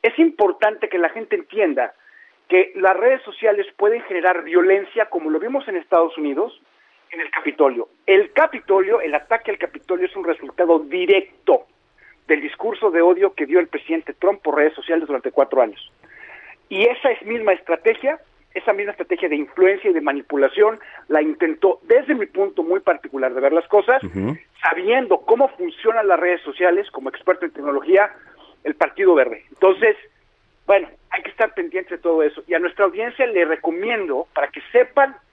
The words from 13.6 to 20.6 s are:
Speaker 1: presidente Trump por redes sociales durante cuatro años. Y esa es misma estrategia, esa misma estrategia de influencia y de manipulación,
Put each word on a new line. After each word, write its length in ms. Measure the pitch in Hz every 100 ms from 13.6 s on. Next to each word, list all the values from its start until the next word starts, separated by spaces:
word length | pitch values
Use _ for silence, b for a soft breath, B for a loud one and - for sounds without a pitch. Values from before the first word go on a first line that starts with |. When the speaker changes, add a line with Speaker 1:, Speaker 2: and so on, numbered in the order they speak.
| 160
Speaker 1:
presidente 460 | 147 - 160 -
Trump 280 | - 180 202
por 140 | 156
redes 180 | 147 151
sociales 320 | 156 151 165 151
durante 240 | 135 127
cuatro 300 | 143 135 131
años. 300 | 113 101 - _ B B B B B B _
Y 140 | 190
esa 280 | 233 240 277
es 100 | 226
misma 300 | 208 233 214
estrategia, 680 | 180 - 165 226 220 269 320 _ _ _
esa 180 | 190 -
misma 180 | 202 208
estrategia 360 | - 170 175 175
de 60 |
influencia 540 | 151 147 - 185 196 208
y 40 |
de 80 | 170
manipulación, 760 | 147 139 - 143 135 -